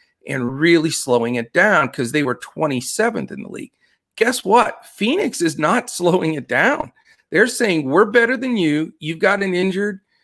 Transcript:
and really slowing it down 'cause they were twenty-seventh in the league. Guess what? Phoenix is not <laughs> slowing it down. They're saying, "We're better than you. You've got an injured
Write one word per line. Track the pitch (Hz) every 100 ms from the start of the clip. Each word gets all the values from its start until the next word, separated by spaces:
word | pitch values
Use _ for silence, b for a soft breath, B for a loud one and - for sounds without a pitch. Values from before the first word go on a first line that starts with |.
| _ _ -
and | 139 120 135
really | 165 170 156
slowing | - - 120 117 123
it | 117
down | 175 208 175 127
'cause | - 120
they | 147
were | 139 120
twenty-seventh | - - 156 131 - - 226 147 -
in | -
the | -
league. | - - _ _ _ _ -
Guess | 240 247
what? | 190 233 214 - -
Phoenix | - 208 349 330 -
is | 170 151
not | 151 240 -
<laughs> |
slowing | - 175 180 160
it | 151 123
down. | 123 202 285 - _ b b b
They're | 165 240
saying, | - 226 165 135
"We're | 165 220
better | 240 233 254
than | 254 226
you. | 160 147 160 -
You've | 156 165
got | 190 202
an | 196 180
injured | 190 185 208 196 _ _